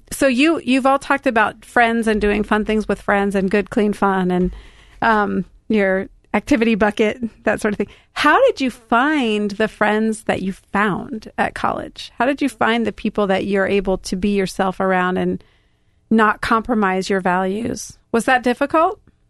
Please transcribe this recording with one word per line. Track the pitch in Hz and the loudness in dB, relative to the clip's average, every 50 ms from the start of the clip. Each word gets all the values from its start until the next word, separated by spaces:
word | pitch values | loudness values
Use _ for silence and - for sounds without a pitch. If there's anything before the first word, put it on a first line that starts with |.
| _ - | _ -12
so | - - 294 | -4 0 0
you, | 269 247 233 285 330 330 - - | 2 2 4 2 2 2 0 0
you've | 240 254 269 247 | 0 0 2 2
all | 262 269 277 | 2 0 0
talked | - - 285 269 - 269 | 0 -2 -4 0 0 0
about | 220 226 214 214 - - - | 0 2 0 0 -2 -8 -18
friends | - - 240 240 226 233 233 220 220 | -2 2 2 4 4 2 0 0 0
and | 214 214 | 0 2
doing | 208 208 208 208 208 | 2 0 0 0 0
fun | - 233 214 208 | 0 0 0 0
things | 220 214 214 202 - | 0 -2 -2 0 -2
with | 202 - | -4 -4
friends | - - 202 202 196 202 196 | -2 -2 0 0 0 0 0
and | 196 190 190 | 0 -2 0
good, | - 208 196 - | 0 0 -2 0
clean | - 233 208 208 196 | -2 0 0 0 0
fun | - 208 196 190 190 180 180 | 0 0 0 0 0 0 0
and, | 180 180 180 180 - - - - - - - - - - | 0 0 0 -2 -2 -6 -18 -20 -20 -20 -20 -20 -10 -2
um, | - 226 220 214 208 196 196 196 180 - _ - _ - | 0 2 2 2 0 0 -2 -4 -6 -6 _ -20 _ -2
your | 220 214 196 190 190 190 196 - - - _ _ - | 0 0 2 2 0 -2 -2 -6 -14 -20 _ _ -6
activity | 208 - - 294 226 233 233 226 | -6 0 2 2 2 4 2 2
bucket, | 185 220 208 202 - 214 214 - 262 240 220 - - - | 2 2 0 2 2 0 0 0 -4 -8 -10 -10 -6 -2
that | 220 208 202 | -2 -2 0
sort | - 214 208 | -2 -4 -2
of | - | -2
thing. | 202 - - - _ _ - | -6 -8 -8 -20 _ _ -8
How | - - 294 320 392 539 | 0 2 4 4 6 4
did | 508 - - | 4 2 2
you | 269 247 | -2 -4
find | - - _ - 240 226 262 294 311 294 254 220 208 208 208 202 | -4 -6 _ 0 0 2 2 2 2 0 0 0 0 0 -2 -4
the | 202 - 220 214 | -2 -2 -2 -2
friends | - - 214 214 214 214 220 220 220 - - | 0 0 0 0 2 0 0 -2 -2 -4 -2
that | - - - | -4 -4 -2
you | 185 190 185 | -2 -6 -8
found | - _ _ - 196 208 214 170 - - - 269 220 - - - - | -8 _ _ -2 0 0 0 0 -4 -6 -8 -10 -12 -12 -12 -6 -4
at | 202 - - | -4 -4 -4
college? | - - - - - - - - - - - _ - | -4 -4 -4 -4 -4 -8 -12 -14 -16 -18 -18 _ -2
How | 233 | 0
did | 262 294 - | 0 0 0
you | 294 262 | -2 -4
find | - - 233 220 226 233 220 208 | -2 0 0 0 2 0 0 -4
the | 196 | -4
people | - - 214 - - 208 185 | -4 -6 -6 -2 -2 0 0
that | 190 190 214 | 0 0 0
you're | 202 202 196 190 - | 0 0 0 0 2
able | 196 202 190 196 190 180 | 0 0 0 0 -2 -4
to | - - 208 | -4 -6 -6
be | 185 185 208 | -4 -2 -2
yourself | 202 196 185 180 - - 190 190 180 - | 0 0 -2 -4 -2 -2 -2 -2 -2 -2
around | 190 190 185 185 180 180 185 185 | -2 0 0 0 0 0 -2 -2
and | 180 180 180 185 - _ _ _ _ _ _ _ _ _ _ _ _ - | -2 -2 -4 -6 -8 _ _ _ _ _ _ _ _ _ _ _ _ 0
not | 220 226 220 214 214 - | 2 2 4 2 0 -2
compromise | - - 233 226 220 - 254 214 208 190 185 190 190 - | -2 -2 -2 -2 0 -2 -2 0 0 0 0 -2 -2 -2
your | 196 190 | -2 -2
values? | 180 190 175 185 190 190 196 214 240 - - - - - - _ _ - - | 0 0 0 0 0 -2 -4 -4 -4 -6 -8 -8 -10 -16 -18 _ _ -4 -4
Was | 226 214 | -2 0
that | - 262 247 220 | 2 0 2 2
difficult? | 247 240 - 285 277 - 320 330 370 440 - _ _ _ _ _ _ | 0 0 0 -2 0 2 2 2 2 0 -4 _ _ _ _ _ _